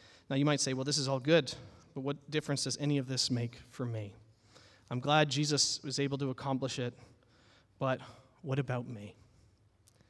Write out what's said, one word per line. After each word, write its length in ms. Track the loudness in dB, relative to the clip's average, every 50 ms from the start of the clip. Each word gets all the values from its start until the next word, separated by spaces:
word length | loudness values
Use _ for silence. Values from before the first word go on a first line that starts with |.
| -20 -20 -20 -20 -8 -2
Now, 60 | 0
you 100 | 2 4
might 160 | 4 4 2
say, 140 | 2 0 0
"Well, 100 | -2 -2
this 140 | -2 -2 0
is 80 | 0
all 140 | 0 -2 0
good, 340 | 4 6 6 6 6 2 -6 -12 -14 -18 -20 -20 -20 -12 -10
but 60 | -6
what 280 | -4 -4 -4 -6 -8 -4
difference 360 | -4 -4 -2 0 -2 -2 0
does 120 | -2 -2 -2
any 200 | 0 0 0 0
of 80 | 0
this 240 | -2 -2 -2 0 0
make 300 | 0 0 -2 -4 -6 -12 -18 -18
for 160 | -10 -6 -6
me?" 280 | -4 -4 -6 -8 -10 -12 -18 -20 -20 -20 _ _ -20 -20 -20 -20 -20 -20 -20 _ -6
I'm 80 | -6 -2
glad 300 | 2 4 6 6 6 4
Jesus 520 | 4 0 2 2 4 2 2 2 0 -4 -6
was 160 | -6 -2 0
able 180 | 0 0 0 -2
to 120 | -2 -4
accomplish 500 | -4 -4 -2 0 0 0 0 -2 -2 -2
it, 140 | -2 -4 -4 -8 -18 -20 -20 -20 -20 _ _ _ -20 -20 -20 -20 _ _ _ _
but 220 | 0 0 0 0 -4 -12 -18 -20 -20 -20 -20 _ -6
what 160 | -2 -2 0
about 300 | 0 0 -2 -4 -4 -6
me? 260 | -10 -10 -12 -14 -16 -18 -20 -20 -20 -20 -20 -20 _ _ _ _ _ _ _ -20 _ _ -20